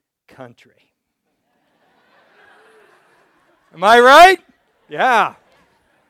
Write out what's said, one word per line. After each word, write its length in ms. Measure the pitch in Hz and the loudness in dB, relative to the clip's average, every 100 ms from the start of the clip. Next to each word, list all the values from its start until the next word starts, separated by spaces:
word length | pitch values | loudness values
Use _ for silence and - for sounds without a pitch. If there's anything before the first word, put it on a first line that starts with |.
| _ _ _ | _ _ _
country. 640 | - 127 117 123 _ _ _ _ _ _ _ _ _ _ _ _ _ _ _ _ _ _ _ _ 440 392 359 _ _ _ _ _ _ _ | -20 -20 _ _ _ _ _ _ _ _ _ _ _ _ _ _ _ _ _ _ _ _ _ _ _ _ _ _ _ _ _ _ _ _
Am 100 | 160 | -8
I 160 | 190 233 | -2 0
right? 400 | 247 285 359 370 _ _ _ _ _ | 2 4 4 0 _ _ _ _ _
Yeah. 460 | 151 240 233 165 - _ _ _ _ _ _ _ | -10 -6 -4 -6 -10 _ _ _ _ _ _ _